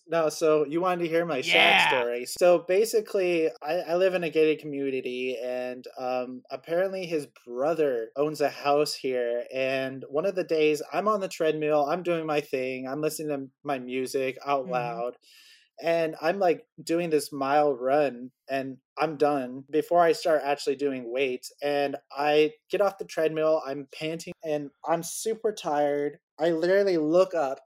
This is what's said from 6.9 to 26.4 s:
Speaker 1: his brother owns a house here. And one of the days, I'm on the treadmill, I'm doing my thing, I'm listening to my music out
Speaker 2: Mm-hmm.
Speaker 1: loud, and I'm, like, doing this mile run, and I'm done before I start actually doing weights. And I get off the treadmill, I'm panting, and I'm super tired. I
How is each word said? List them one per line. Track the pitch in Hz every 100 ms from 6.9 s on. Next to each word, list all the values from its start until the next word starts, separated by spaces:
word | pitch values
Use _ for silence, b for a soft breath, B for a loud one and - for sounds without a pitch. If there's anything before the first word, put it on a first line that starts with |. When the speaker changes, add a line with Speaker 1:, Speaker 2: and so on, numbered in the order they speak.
| 190 180
Speaker 1:
his | 160 139 - 120
brother | 120 143 160 147 120 113 139
owns | 151 147
a | 143
house | - 139 143 147 -
here. | 131 127 120 120 117
And | 131 131 135 131 135 120
one | 143 190
of |
the | 185
days, | 160 160 151 147 -
I'm | 147 202
on | 214
the | 185
treadmill, | - 160 156 151 151 143
I'm | 175
doing | 175 170 156
my | 151
thing, | 151 131 127 127 131
I'm | 143
listening | 151 151 151
to | 143 135 _
my | 147 135
music | 123 127 127 139 131 127
out | 139 143
Speaker 2:
Mm-hmm. | 127
Speaker 1:
loud, | 123 120 117 120 - b b b b b -
and | 147 170 160 160
I'm, | 160 196
like, | 180 139 - -
doing | - 170 175
this | 151 -
mile | 143 135 147 147
run, | 123 127 147 139 120 127 _ -
and | 135 135 131 _ -
I'm | 156 143
done | 147 143 123 131 139
before | 151 151 175
I | 170
start | 151 180 151 139
actually | 143 151 139
doing | 143 131 117
weights. | 127 135 127 - -
And | 143 143 139 139 _ 135
I | 147 151 151 151 _
get | 180
off | 196 196
the | -
treadmill, | - 156 156 156 156 135
I'm | 143 139
panting, | - 156 165 180 -
and | 165 151 143 _ 147
I'm | 165
super | 165 - 220 220 220
tired. | 214 170 147 147 143 147 160 _
I | -